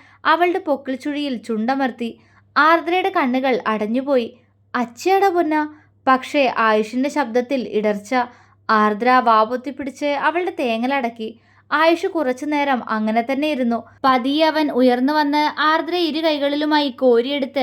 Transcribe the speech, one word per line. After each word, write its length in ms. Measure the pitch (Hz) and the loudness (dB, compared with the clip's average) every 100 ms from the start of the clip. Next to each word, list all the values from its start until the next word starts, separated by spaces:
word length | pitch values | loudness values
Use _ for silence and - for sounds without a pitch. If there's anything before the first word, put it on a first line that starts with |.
| - _ | -10 _
അവളുടെ 340 | - 320 349 339 | 0 2 2 0
പൊക്കിൾ 360 | 359 269 269 | -2 -4 -4
ചുഴിയിൽ 400 | 262 302 285 285 247 | -8 -6 -6 -4 -6
ചുണ്ടമർത്തി. 680 | - 226 226 269 269 247 233 - _ _ _ - | -4 -4 -2 -2 -2 -4 -10 -10 _ _ _ 0
ആർദ്രയുടെ 540 | 294 330 311 339 370 | 4 4 2 0 0
കണ്ണുകൾ 440 | 370 277 254 262 240 - | 0 0 0 0 0 0
അടഞ്ഞുപോയി. 600 | 214 208 233 269 269 226 - _ _ _ | -2 -2 -4 0 0 0 -6 _ _ _
അച്ചേടാ 540 | - 233 - 349 381 392 | -6 -6 -4 0 2 2
പൊന്നാ. 340 | 349 320 302 302 - _ _ - | 2 0 0 -2 -8 _ _ 0
പക്ഷേ 360 | 254 254 294 262 - | 0 0 0 0 2
ആയുഷിന്റെ 520 | 226 220 220 247 277 | 2 2 0 -2 -2
ശബ്ദത്തിൽ 520 | 302 262 226 247 277 226 | -2 -2 -2 -2 -2 -4
ഇടർച്ച. 460 | 208 214 208 202 254 247 - _ _ - | -2 -2 -2 -2 -2 -2 -6 _ _ -2
ആർദ്ര 420 | 220 214 208 233 254 | 2 2 2 2 4
വാ 140 | 240 220 | 4 4
പൊത്തിപ്പിടിച്ച് 680 | 220 254 254 262 277 262 294 285 | 2 -2 -8 -10 -10 -6 -4 -2
അവളുടെ 300 | 269 311 359 349 | -2 -2 -2 -4
തേങ്ങലടക്കി. 680 | 269 226 247 277 240 233 220 220 _ _ - | -4 -2 -2 -2 -4 -6 -12 -14 _ _ -6
ആയുഷ് 360 | 285 320 330 381 | 0 2 2 0
കുറച്ചുനേരം 760 | 359 277 254 294 294 285 254 - | -2 -2 -4 -4 -2 0 -2 -2
അങ്ങനെ 320 | 220 214 220 | -4 -2 -2
തന്നെ 260 | 233 269 302 | -2 -2 -2
ഇരുന്നു. 300 | 294 247 233 - - | -2 -2 -4 -6 -4
പതിയെ 400 | 269 262 247 285 320 | 0 2 2 2 2
അവൻ 200 | 302 311 | 2 0
ഉയർന്നു 420 | 247 254 247 262 | 2 4 4 2
വന്ന് 480 | 302 294 294 302 - | 0 0 2 0 0
ആർദ്ര 340 | 302 320 320 359 | 0 0 0 -2
ഇരു 240 | 339 294 | -2 0
കൈകളിലുമായി 680 | 320 302 285 285 302 302 285 | 0 0 0 -2 0 2 0
കോരിയെടുത്ത് 720 | 240 262 233 247 285 269 277 | 0 2 4 2 -2 -4 -2